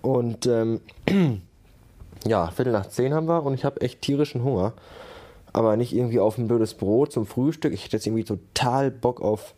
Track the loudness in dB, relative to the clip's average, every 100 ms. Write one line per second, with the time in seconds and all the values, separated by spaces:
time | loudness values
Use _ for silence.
0 | 2 2 0 0 2 2 2 -2 -6 -6
1 | 2 4 4 0 -8 _ -20 -20 -20 -20
2 | -20 -6 0 2 0 -2 0 0 -2 -2
3 | 0 0 0 0 0 -2 -2 -2 -6 -4
4 | -2 0 0 0 0 0 -2 -4 -20 -20
5 | -20 -20 -20 -20 -6 0 2 2 0 0
6 | 2 2 2 0 0 2 0 -2 0 2
7 | 2 -2 -4 0 -2 0 -4 -4 -6 -4
8 | -2 -2 -2 -8 -6 -2 0 2 0 0
9 | -2 0 -2 -2 -6